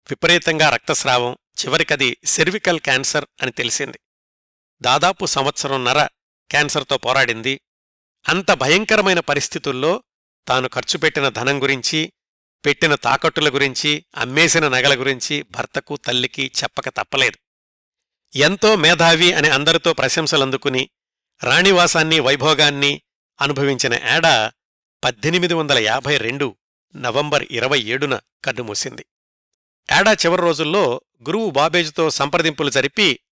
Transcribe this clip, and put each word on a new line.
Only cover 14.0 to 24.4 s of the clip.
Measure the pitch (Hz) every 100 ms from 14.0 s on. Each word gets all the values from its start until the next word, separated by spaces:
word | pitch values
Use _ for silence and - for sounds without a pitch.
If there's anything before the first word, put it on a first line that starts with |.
| - -
అమ్మేసిన | 123 139 165 160 147
నగల | 127 139 135
గురించి | 135 127 - 147
భర్తకు, | - - - 139 - 147
తల్లికి | - 123 123 - 135 -
చెప్పక | 127 - -
తప్పలేదు. | - 110 135 123 - _ _ _ _ _ _ _ _ _ 131
ఎంతో | 151 196 214 208
మేధావి | 156 170 170 160 175
అని | 165 147
అందరితో | 139 147 165 170
ప్రశంసలందుకుని, | 156 131 - 151 151 135 135 139 127 - _ _ _ _ -
రాణివాసాన్ని, | 123 156 190 180 170 165 156 160
వైభోగాన్ని | 131 143 147 147 147 143 143 147 _ _ _ -
అనుభవించిన | 139 139 139 127 131
యాడా | 120 120 151 165 120